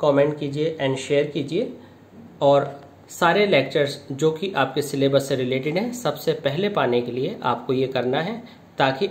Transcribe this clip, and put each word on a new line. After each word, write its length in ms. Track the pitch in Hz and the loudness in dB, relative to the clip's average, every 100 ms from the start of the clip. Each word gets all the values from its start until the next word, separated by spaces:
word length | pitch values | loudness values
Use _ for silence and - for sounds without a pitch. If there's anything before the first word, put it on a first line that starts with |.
कमेंट 380 | 151 139 147 147 | 2 4 4 0
कीजिए 380 | 147 143 160 160 | -4 -2 -2 -2
and 140 | 139 131 | -2 -2
शेयर 300 | - 143 147 | 0 0 0
कीजिए। 460 | 170 135 165 262 - - - - - - - | -4 -4 -4 -4 -8 -20 -20 -20 -20 -16 0
और 380 | 143 139 139 - - - - | 4 4 2 -8 -18 -20 -14
सारे 380 | - 170 185 208 | 0 2 4 4
लेक्चर्स 560 | 151 135 160 139 - - | 4 2 0 0 -2 -10
जो 180 | 135 160 | 0 0
कि 220 | 156 - 147 | 0 -4 0
आपके 260 | 135 - | 0 -2
सिलेबस 460 | 139 139 135 135 135 | -2 2 4 4 2
से 80 | 135 | -2
रिलेटेड 420 | 127 131 147 170 | 0 -2 -2 -2
हैं 140 | 233 | -2
सबसे 400 | - 151 143 - | -4 -4 -2 -4
पहले 360 | 151 139 143 202 | -2 -2 0 -2
पाने 320 | 185 131 120 | 0 2 2
के 120 | 120 | 0
लिए 240 | 120 147 220 | -4 -4 -4
आपको 300 | - - - | -2 -2 0
ये 140 | 131 131 | 0 0
करना 340 | 127 123 139 | 0 0 0
है, 220 | 170 233 - - - - | -2 -8 -12 -20 -10 0
ताकि 300 | 135 135 196 | 0 2 -2